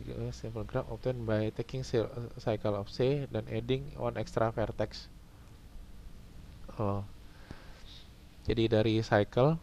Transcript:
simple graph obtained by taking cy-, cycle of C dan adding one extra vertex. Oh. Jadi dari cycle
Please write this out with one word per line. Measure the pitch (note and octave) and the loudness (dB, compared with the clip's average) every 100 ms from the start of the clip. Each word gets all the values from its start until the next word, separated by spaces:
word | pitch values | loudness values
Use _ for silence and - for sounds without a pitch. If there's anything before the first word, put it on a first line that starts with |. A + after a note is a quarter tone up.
| B2 A#2+ A#2+ | -8 -6 -6
simple | A#2 A#2 A2 G#2 | -6 -6 -6 -2
graph | C3 B2+ | -2 -2
obtained | A2+ B2+ B2 A2 | -2 -2 0 2
by | G#2+ G#2+ | 2 2
taking | - - C3 B2+ | -2 -4 -4 0
cy-, | A#2 - A#2+ A#2 - | 2 2 -2 -8 -4
cycle | A#2+ G#2+ G#2+ | -2 0 2
of | G2+ G2+ | 0 -2
C | - B2+ C#3+ C3+ | 2 2 2 0
dan | A2 A#2 | -4 -2
adding | A2 A#2 C3 C#3+ B2+ | -4 0 -2 -2 -4
one | A#2+ A2+ | -2 -2
extra | G#2+ A#2 A2+ | -2 2 2
vertex. | A2+ G#2+ A2 - - - - - - - - - - - - - - - - - - - - | 2 -2 0 -4 -4 -14 -18 -20 -20 -20 -18 -16 -14 -14 -14 -14 -14 -16 -16 -16 -14 -10 -2
Oh. | G2+ G2+ G2+ - - - - - - - - - - - - - | 0 0 -4 -12 -16 -16 -14 -14 -14 -14 -14 -16 -16 -18 -20 -6
Jadi | - A#2 A2+ | 2 4 6
dari | G#2+ A2+ A2 | 6 6 4
cycle | A2 G#2+ G#2 A#2+ C#3+ E3 | 6 6 6 6 6 6